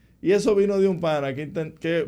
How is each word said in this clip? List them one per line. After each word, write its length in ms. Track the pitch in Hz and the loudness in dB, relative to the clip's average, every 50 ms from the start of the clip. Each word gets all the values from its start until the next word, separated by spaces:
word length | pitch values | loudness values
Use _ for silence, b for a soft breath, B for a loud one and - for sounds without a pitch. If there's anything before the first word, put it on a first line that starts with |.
| b b b b | b b b b
Y 100 | - 160 202 | 0 2 2
eso 200 | 202 - - 208 | 2 2 2 2
vino 240 | 196 202 202 196 | 2 2 2 2
de 100 | 190 196 | 2 2
un 120 | 196 180 165 | 2 0 0
pana 340 | 175 160 156 147 139 135 131 | -2 -2 0 0 -2 -4 -6
que 180 | 139 156 139 | -6 -8 -8
inten-, 220 | 196 170 156 156 156 | -6 -6 -8 -8 -8
que 320 | - - 165 170 165 151 | -6 -4 -2 0 0 -2